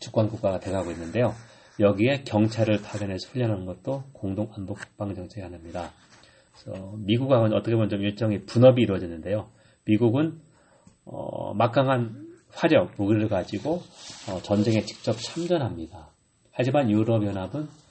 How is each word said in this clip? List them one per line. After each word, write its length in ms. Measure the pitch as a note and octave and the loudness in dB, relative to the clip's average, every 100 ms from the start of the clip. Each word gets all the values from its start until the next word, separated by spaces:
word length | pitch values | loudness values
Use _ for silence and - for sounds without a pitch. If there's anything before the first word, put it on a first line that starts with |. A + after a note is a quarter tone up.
주권 280 | - A#2 G#2+ | -4 0 0
국가가 300 | A2 G2 F2+ | 0 -2 -2
돼가고 320 | F#2+ F#2+ F2 | -4 -4 -4
있는데요. 420 | E2+ E2 G#2+ A#2 - - - - - | -8 -4 0 0 -2 -16 -20 -18 2
여기에 440 | G2+ G2 A#2+ C#3 | 2 4 2 0
경찰을 580 | - G#2+ G#2+ A2+ A2 G#2 | 0 2 2 2 0 0
파견해서 480 | - - G2 F2+ - | -2 -8 -6 -6 -6
훈련하는 340 | B2+ A#2 G2 | -4 -2 -2
것도 380 | F#2 F2+ - C3+ - | -6 -10 -8 -8 -10
공동 380 | - G2 F#2+ A2 | -10 -6 -4 -6
안보 220 | G#2+ F#2+ | -8 -12
국방 400 | G2+ - - G2+ | -12 -14 -10 -8
정책의 300 | F2+ F2 G#2 | -8 -10 -12
하나입니다. 480 | F2+ E2+ E2 F2 E2 - _ - - _ _ - | -14 -14 -12 -10 -10 -14 _ -20 -20 _ _ -20
그래서 320 | - F#2+ F#2+ G#2+ | -14 -12 -12 -8
미국하고는 600 | G2 A#2+ C3 B2 A2 G#2 | 0 0 4 4 4 2
어떻게 200 | A2+ A2+ | 2 0
보면 120 | G#2 | 2
좀 140 | G2+ | 0
일정의 440 | G2+ G2+ A2 G2 - | -2 0 -2 -2 0
분업이 360 | A#2+ B2+ B2 | 8 8 8
이루어졌는데요. 640 | G#2 F#2 F2+ E2 E2 G#2 - _ _ _ | 2 0 -4 -8 -6 -6 -6 _ _ _
미국은, 560 | - G#2+ A#2 C3 D#3+ - - _ _ _ - _ | 0 4 4 2 0 -4 -20 _ _ _ -20 _
어, 500 | - - - G1+ F#2+ | -16 -10 -10 -8 -6
막강한 720 | G2+ A2+ C#3 C3 B2+ A#2 - - - _ | 0 2 4 2 2 -2 -8 -18 -20 _
화력, 440 | - E3 C#3 F2+ - | -2 4 4 4 -2
무기를 320 | G2+ A2 G#2+ | 2 2 2
가지고, 540 | F#2+ F2 G2+ C#3+ F3+ - - - - - | -2 -2 -6 -4 -4 -6 -18 -18 -14 -10
어, 140 | F#2 | -8
전쟁에 380 | - G#2 A2 G#2+ | 0 2 4 2
직접 320 | G2+ - - | 0 -6 -4
참전합니다. 1000 | A#2 - E3 E3+ E3+ A2+ E2+ D#2+ - - _ _ _ _ | -4 -6 -6 -2 0 -2 -6 -12 -14 -20 _ _ _ _
하지만 400 | - B2+ C#3+ A#2+ | -2 2 2 4
유럽연합은, 800 | G#2 A2 A2+ G#2 G2 F#2+ C#3+ D3+ - _ | 4 4 2 0 -4 -6 -8 -10 -14 _